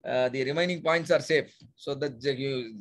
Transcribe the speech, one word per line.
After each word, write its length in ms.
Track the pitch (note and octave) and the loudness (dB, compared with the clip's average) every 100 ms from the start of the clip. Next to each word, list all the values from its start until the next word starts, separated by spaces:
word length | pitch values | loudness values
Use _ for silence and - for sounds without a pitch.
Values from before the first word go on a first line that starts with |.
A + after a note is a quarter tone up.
uh, 240 | - B2+ B2+ | 0 2 2
the 160 | C3 | 0
remaining 380 | C3 D#3 F3+ E3+ | 0 0 0 0
points 280 | D#3+ E3+ D3+ | 2 0 4
are 100 | E3 | 2
safe. 340 | - D#3 - _ - _ | 4 0 0 _ -20 _
So 180 | - | -8
the 160 | C3+ D3 | -4 -4
ge-, 280 | A#2 C#3 B2+ | -2 -2 -2
you, 360 | C#3 C3 A#2 G#2+ | -2 -4 -6 -12